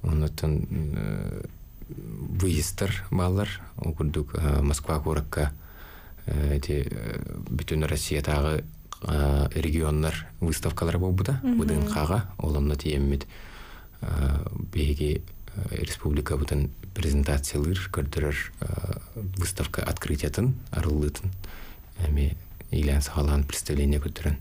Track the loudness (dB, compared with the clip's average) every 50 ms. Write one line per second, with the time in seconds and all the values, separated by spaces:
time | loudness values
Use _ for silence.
0 | 2 2 2 4 2 2 0 0 0 2 2 2 0 0 0 -2 0 0 -2 -2
1 | -2 -2 -2 -2 -4 -4 -6 -6 -10 -10 -12 -16 -18 -18 -16 -16 -14 -12 -12 -12
2 | -10 -10 -8 -8 -6 -4 0 0 2 2 2 2 0 -2 -2 -2 -2 -2 -2 -4
3 | -2 0 0 2 4 4 4 2 2 0 -4 -10 -12 -12 -10 -4 -4 -4 -2 0
4 | 0 0 0 0 -2 -2 -2 0 2 4 4 4 4 4 2 0 0 0 -2 0
5 | 2 0 0 0 0 -2 0 0 0 0 0 -4 -16 -18 -18 -18 -18 -18 -18 -18
6 | -18 -18 -16 -10 -6 -2 0 2 2 2 2 2 0 0 0 0 0 -2 -4 -6
7 | -6 -6 -6 -6 -6 -6 -8 -8 -6 -2 -2 -2 -2 0 0 0 2 2 0 -2
8 | 0 0 -2 0 2 2 2 4 4 4 2 0 -2 -4 -14 -16 -16 -18 -16 -8
9 | -2 0 2 4 4 4 4 4 4 2 2 0 0 2 2 2 4 4 4 4
10 | 2 2 0 -4 -8 -10 -6 -2 0 0 0 2 0 -2 0 2 0 2 2 2
11 | 2 4 2 2 2 2 0 2 2 2 4 4 4 4 4 2 2 2 2 0
12 | 2 2 2 2 0 -2 -6 -2 0 2 2 4 4 2 2 2 0 0 2 2
13 | 4 4 2 0 -2 -6 -14 -16 -14 -14 -14 -16 -16 -16 -16 -16 -18 -18 -12 -8
14 | -4 -2 0 2 4 4 4 2 0 -2 -4 -6 -6 -4 -2 0 2 2 2 2
15 | 2 2 2 0 -2 -6 -14 -14 -14 -10 -6 -6 -6 -4 -2 -4 -4 -4 -4 -2
16 | 0 0 0 2 2 0 0 0 2 2 2 2 2 0 -2 -8 -12 -8 -4 0
17 | 2 4 4 4 4 4 2 2 0 0 0 0 2 2 0 0 -2 -2 -2 -2
18 | -2 0 0 0 0 0 0 -2 -4 -6 -6 -6 -4 -4 -4 -4 -2 -4 -4 -6
19 | -6 -10 -10 -8 -6 -4 -2 -2 -2 -2 -2 -2 -4 -2 -2 -2 0 0 -2 -2
20 | 0 -2 -2 0 0 0 0 2 2 2 2 0 -4 -4 -2 0 2 2 2 2
21 | 2 0 0 -2 -4 -4 -4 -4 -10 -10 -10 -12 -12 -14 -14 -16 -18 -18 -6 -2
22 | 0 2 4 4 4 2 0 -2 -8 -16 -16 -16 -8 -2 0 2 4 4 4 4
23 | 2 2 0 0 2 4 4 4 2 2 -2 -6 -2 0 2 4 4 4 4 4
24 | 2 -2 -6 -2 0 0 0 0